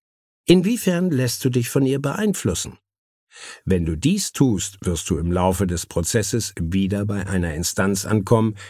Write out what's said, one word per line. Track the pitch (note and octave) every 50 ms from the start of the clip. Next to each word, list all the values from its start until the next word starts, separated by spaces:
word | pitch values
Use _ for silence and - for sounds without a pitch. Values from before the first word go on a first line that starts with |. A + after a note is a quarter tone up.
| _ _ _ _ _ _ _ _ _
Inwiefern | - E3+ F#3 E3+ G3+ B3 A3 - F#3 F3 E3+ F#3 F#3
lässt | D#3 B2+ C3 A#2+ - - -
du | C3
dich | B2 C3 A#2+ -
von | - C#3+ C#3
ihr | C3 C3+ C#3
beeinflussen? | C#3+ C#3 - - G#3+ G#3+ F#3+ - - G#2+ F2 - - - - - _ _ _ _ _ _ _ _ _ _ - - - - - - -
Wenn | - F#2+ F2+ E2
du | D#2+ D#2+
dies | D2+ - D3+ G3 G#3 - -
tust, | - - C#3+ B2+ G#2+ F2 - - - -
wirst | - F2+ E2+ E2 - -
du | F#2 D2+
im | E2 F2
Laufe | F2 F#2 F2+ F#2 F#2 F2+ G2+ F2+
des | F2+ E2 -
Prozesses | - - - E2+ - - A2+ G2 - - A#2 G#2+ - - -
wieder | E2+ E2 F2+ G2 G2 F#2 G2+ G2+ G2+
bei | G#2+ G#2 G2+ F#2 F#2
einer | G2 F#2 F2 E2+ D2+
Instanz | D#2+ F2 - - - F#2+ G2 G2+ F#2+ -
ankommen, | - G#2+ G#2+ F#2+ - A#2+ A2+ A2 A2 G#2+ - - -